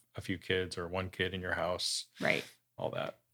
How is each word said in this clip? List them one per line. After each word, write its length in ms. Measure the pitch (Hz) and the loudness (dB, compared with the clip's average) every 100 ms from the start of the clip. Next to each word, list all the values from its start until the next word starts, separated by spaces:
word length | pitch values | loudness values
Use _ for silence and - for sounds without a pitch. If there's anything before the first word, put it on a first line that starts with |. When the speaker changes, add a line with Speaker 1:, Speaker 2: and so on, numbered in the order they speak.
| _ - | _ -8
Speaker 1:
a 60 | |
few 160 | - 90 | -4 -4
kids 400 | - 92 90 - | 2 2 2 -2
or 100 | 85 | -2
one 220 | 92 92 | -2 -2
kid 240 | - 92 | 0 0
in 80 | 92 | 0
your 120 | 90 | 0
house? 520 | 87 85 90 - - - - | 0 2 0 0 -2 -4 0
Speaker 2:
Right. 240 | - - - - _ - | 2 2 0 -12 _ -4
Speaker 1:
All 120 | - | -2
that. 280 | - - - _ | 0 -2 -4 _